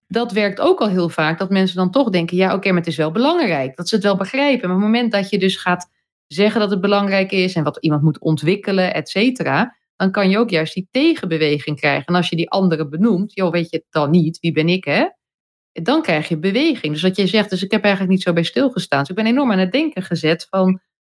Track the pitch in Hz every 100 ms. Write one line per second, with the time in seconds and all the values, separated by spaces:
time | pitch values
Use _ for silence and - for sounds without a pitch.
0 | - 220 240 202 202 196 349 370 214 185
1 | 170 - 156 160 190 196 190 180 180 262
2 | 233 180 165 180 185 190 196 180 170 143
3 | 156 170 277 349 233 147 135 151 180 214
4 | 202 190 196 269 285 254 180 185 208 233
5 | 233 208 196 202 190 - 180 175 - _
6 | _ _ _ 147 208 220 208 196 202 202
7 | 202 196 190 190 185 175 147 - 160 151
8 | 156 143 165 156 147 202 - 190 185 156
9 | - 196 247 254 143 139 247 - _ -
10 | 190 202 190 202 233 165 156 185 - 254
11 | 320 311 180 160 151 147 151 143 147 143
12 | - 180 170 165 - 196 185 160 147 156
13 | 233 180 208 - 180 170 170 160 - 156
14 | 143 175 156 - 170 156 160 185 147 170
15 | 359 - _ _ _ _ _ - 170 320
16 | 311 156 151 156 190 214 320 240 151 151
17 | 185 190 185 214 208 185 196 214 208 196
18 | 185 190 185 170 165 - 269 175 - 139
19 | 143 185 220 254 254 190 185 262 311 190
20 | - 165 156 165 - 190 185 185 _ _